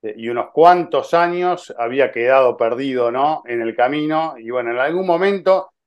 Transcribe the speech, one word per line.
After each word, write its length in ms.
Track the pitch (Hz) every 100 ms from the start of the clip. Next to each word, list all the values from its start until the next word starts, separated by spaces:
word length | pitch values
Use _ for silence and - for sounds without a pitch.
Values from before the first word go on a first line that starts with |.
eh, 120 | 110
y 140 | 110 113
unos 220 | 123 -
cuantos 600 | - 170 180 160 139 131
años 600 | 170 175 175 180 170 - -
había 340 | 117 131 131
quedado 440 | 120 120 135 123
perdido, 560 | - 113 120 139 127 120
¿no? 320 | 123 143 156
En 160 | 123 117
el 140 | 113
camino, 600 | 110 123 147 151 156 160 131
y 120 | 113
bueno, 200 | 123 117
en 60 | 120
algún 280 | 139 175
momento 680 | 180 170 196 196 180 190 - _